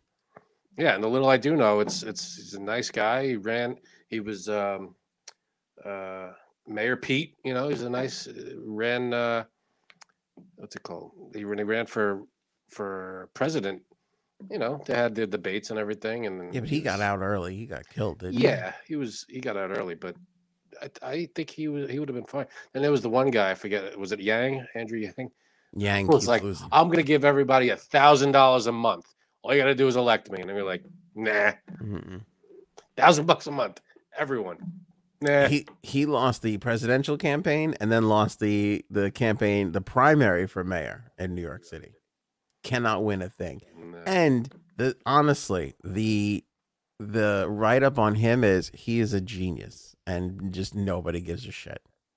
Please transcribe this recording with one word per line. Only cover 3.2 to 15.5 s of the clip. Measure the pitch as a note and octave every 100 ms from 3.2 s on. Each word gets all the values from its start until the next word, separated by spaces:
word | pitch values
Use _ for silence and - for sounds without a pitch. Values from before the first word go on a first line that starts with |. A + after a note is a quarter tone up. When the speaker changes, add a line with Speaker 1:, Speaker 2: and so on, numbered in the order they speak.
| C3+
Speaker 1:
He | A#2
ran, | G2+ A#2 A#2+ B2+ _ _ -
he | A2+
was, | G#2 G2+ F#2+
um, | G#2 G2+ G2 F#2 _ _ _ - - _ _ _ _ -
uh, | G2 F#2+ F#2+ F#2 F2+ _ _ -
Mayor | G#2+ A2+ B2
Pete, | - C3+ E3+ _
you | C3+
know, | B2+ C#3+
he's | C3
a | A#2+
nice, | B2 C3+ - -
uh, | - - - A2
ran, | G#2+ A#2 B2 B2
uh, | A#2+ A#2 A#2 A2+ _ _ _ _ _ - _ _ - - -
what's | G#2+ -
it |
called? | - F2 F2 - - G#2+
He, | G#2
when | G#2
he |
ran | G#2 A2+ A2+
for, | A#2 G#2 G2 G#2+ _ _ _ _
for | - G2+ F#2+ F#2 F#2+ F#2 -
president, | D#3+ D#3+ G2 F#2 _ _ _ _ _ _ F#3+
you | G3+
know, | A#2 C#3+ -
they | B2
had | A#2+
the | A2 G#2+
debates | G2 F#2+